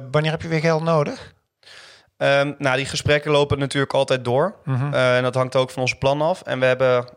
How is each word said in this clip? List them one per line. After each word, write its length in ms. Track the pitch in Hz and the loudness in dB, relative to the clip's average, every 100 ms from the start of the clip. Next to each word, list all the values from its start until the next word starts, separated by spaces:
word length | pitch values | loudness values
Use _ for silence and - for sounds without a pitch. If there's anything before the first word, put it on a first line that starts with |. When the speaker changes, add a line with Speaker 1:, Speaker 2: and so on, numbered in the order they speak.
| 127 | 0
Speaker 1:
wanneer 200 | 147 156 | -2 0
heb 120 | 160 | -4
je 60 | 165 | -2
weer 120 | 160 | -2
geld 220 | 165 160 | 0 0
nodig? 500 | 165 160 147 269 - _ _ _ - - - - _ - | 2 0 0 -6 -16 _ _ _ -20 -20 -20 -20 _ -2
Speaker 2:
Ehm, 360 | 139 139 143 - | 2 2 0 -2
nou, 180 | 139 127 | -2 0
die 100 | 135 | -2
gesprekken 440 | 156 - 147 151 | -4 0 0 2
lopen 280 | 147 143 143 | 2 2 0
natuurlijk 340 | 139 143 135 | -2 -2 0
altijd 300 | 131 135 131 | 0 0 0
door. 300 | 120 127 175 - | 0 0 0 -4
Speaker 1:
Mhm. 300 | - 127 143 | -4 -4 -2
Speaker 2:
Eh, 220 | 131 127 123 | 0 2 2
en 60 | |
dat 120 | 127 | 2
hangt 220 | 127 127 135 | 0 0 0
ook 140 | 127 | 0
van 120 | - | -2
onze 140 | 127 - | -4 0
plan 240 | 135 143 | 0 0
af. 200 | 156 185 | -2 -4
En 160 | - 131 | -6 0
we 60 | 131 | 2
hebben, 420 | 127 131 123 120 | 2 2 2 -2